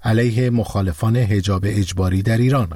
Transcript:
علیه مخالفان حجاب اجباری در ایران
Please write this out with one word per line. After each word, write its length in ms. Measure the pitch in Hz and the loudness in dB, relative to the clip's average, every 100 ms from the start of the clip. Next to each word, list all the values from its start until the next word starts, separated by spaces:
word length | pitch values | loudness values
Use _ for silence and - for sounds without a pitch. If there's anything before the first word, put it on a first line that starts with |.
علیه 460 | 120 113 120 117 127 | 0 2 2 2 0
مخالفان 640 | 120 107 101 95 - 110 120 | 0 0 -2 -2 -2 0 0
حجاب 480 | 110 101 95 92 98 | 2 0 0 -2 0
اجباری 560 | 104 92 90 92 95 | -2 -2 -2 0 0
در 160 | 104 113 | 0 2
ایران 300 | 127 139 95 | 2 2 -2